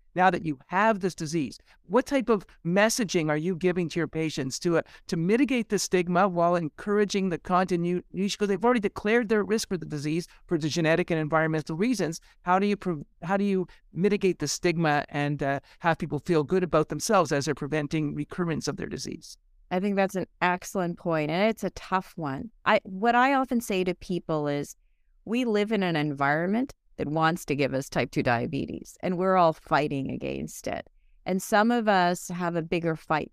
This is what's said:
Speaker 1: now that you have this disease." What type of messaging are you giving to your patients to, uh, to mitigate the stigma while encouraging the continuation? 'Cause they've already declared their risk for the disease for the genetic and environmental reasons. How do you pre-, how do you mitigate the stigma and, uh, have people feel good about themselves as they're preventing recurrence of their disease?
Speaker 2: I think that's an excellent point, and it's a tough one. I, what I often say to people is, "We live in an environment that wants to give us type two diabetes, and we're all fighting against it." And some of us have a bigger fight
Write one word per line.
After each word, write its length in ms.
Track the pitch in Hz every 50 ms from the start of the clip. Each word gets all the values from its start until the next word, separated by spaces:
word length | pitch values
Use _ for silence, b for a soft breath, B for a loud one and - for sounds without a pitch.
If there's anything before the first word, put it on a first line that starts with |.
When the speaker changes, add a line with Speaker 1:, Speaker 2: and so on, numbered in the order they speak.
| _ _ _
Speaker 1:
now 140 | 180 185 185
that 140 | 175 170 -
you 140 | 160 147 127 - _
have 320 | 175 185 208 226 226 196
this 160 | 180 185 -
disease." 440 | - 170 151 156 170 143 117 - - b b b b _ -
What 200 | 180 247 262 -
type 200 | 285 269 220 -
of 180 | 233 196 170 b b b _
messaging 640 | 165 175 196 208 226 226 - 233 170 - 180 156 156
are 80 | 151 151
you 180 | 156 180 190
giving 320 | 156 180 180 180 180 180 151
to 100 | - 170
your 80 | 160 139
patients 500 | - 160 160 160 - - 135 127 - -
to, 200 | - 175 170 160
uh, 20 | - B B B B -
to 80 | -
mitigate 540 | 165 160 175 214 233 285 226 269 247 220 -
the 80 | 214 185
stigma 500 | - - - 180 175 170 180 170 196 202
while 280 | 175 175 170 170 175
encouraging 760 | 175 170 147 - - - 208 202 208 208 190 - 202 190 190
the 80 | 165 151
continuation? 680 | - - 185 180 190 175 180 170 170 175 180 180 - - - 170 190 202 - -
'Cause 100 | 208 196
they've 180 | 202 180 190
already 140 | 233 247 240
declared 500 | 196 202 - - - 208 220 240 247 185
their 140 | 226 214 196
risk 260 | 180 208 226 - -
for 80 | 190 175
the 80 | 160
disease 420 | 151 147 147 139 151 151 170 175 b b b b -
for 100 | 180 160
the 100 | 147 156
genetic 440 | 127 170 165 151 165 165 180 -
and 80 | 180 160
environmental 580 | 156 151 156 156 160 160 160 156 147 - 160 160
reasons. 420 | 202 247 262 196 180 147 170 - b b b b
How 160 | _ - 180 190
do 80 | 196
you 100 | 202 202
pre-, 280 | 196 - 185 175 143 - - _ _
how 160 | - 165 190 196
do 60 | 202
you 240 | 202 196 185 180 b b b b - -
mitigate 460 | 160 175 208 202 208 - 185 170 -
the 80 | 151 143
stigma 580 | - - - 180 170 165 165 156 147 143 - -
and, 340 | - 147 143 143 147 143 147
uh, 160 | 139 139 139 b b b b
have 200 | - 175 165 -
people 180 | - 147 147 143
feel 260 | - - 175 156 147
good 200 | 123 180 190 185
about 260 | 165 - 156 151 -
themselves 420 | 160 147 - - 226 190 170 143
as 140 | 156 143 135
they're 80 | 156 139
preventing 600 | - 151 139 147 156 147 139 - 160 156 143 147
recurrence 520 | 147 147 - - - 180 170 160 143 - -
of 100 | 139 -
their 100 | - -
disease? 480 | - 156 - - - - - - - _ _ _ _ _ _ _
Speaker 2:
I 80 | 180 185
think 160 | 190 208 202
that's 200 | 196 196 190 -
an 120 | 190 - - _ _
excellent 560 | - 180 180 180 - - - 202 175 170 175 -
point, 340 | - 180 165 156 151 151
and 180 | 156 175 202 220
it's 140 | 220 - -
a 80 | 185
tough 420 | - - - - 185 190 185 - -
one. 360 | - 165 143 135 143 - 226 - _ _
I, 160 | - 214 214 -
what 320 | - 190 185 208 240 233
I 180 | 240 254 269 277
often 280 | 262 262 - 262 233
say 220 | 233 - 214 185 185
to 100 | 185 180
people 520 | - - - 185 175 - - 160 156 147 147
is, 280 | 143 143 143 - - _ _ _ _ _ _ _ _ _ _
"We 180 | - 214 247 254
live 280 | 240 214 208 208 214
in 120 | 226 208 196
an 120 | 180 165
environment 800 | 156 147 151 143 139 143 139 147 156 170 185 202 233 262 277 - _ _ _ _ -
that 100 | 160 147
wants 380 | 151 160 160 160 165 180 -
to 100 | - 147
give 180 | 135 143 127 135
us 160 | 131 135 -
type 220 | - 165 127 127
two 120 | - 151 143
diabetes, 760 | 135 120 117 123 - - 139 - - - - - - - -
and 160 | - 180 185 170
we're 180 | 185 190 185
all 180 | 185 175 165 156
fighting 580 | - - - 160 143 147 147 147 139 135 135
against 560 | 127 - - - 135 - 147 160 - - - -
it." 200 | 87 - - - _ _ _ _ _ _ _
And 160 | - 185 190
some 300 | - - 226 208 214 233
of 160 | 240 240 220 214
us 400 | 202 190 180 175 180 180 - -
have 280 | 180 175 180 170 170
a 60 | 170
bigger 340 | 160 165 - 175 165 170 160
fight 360 | 156 - _ 160 151 - -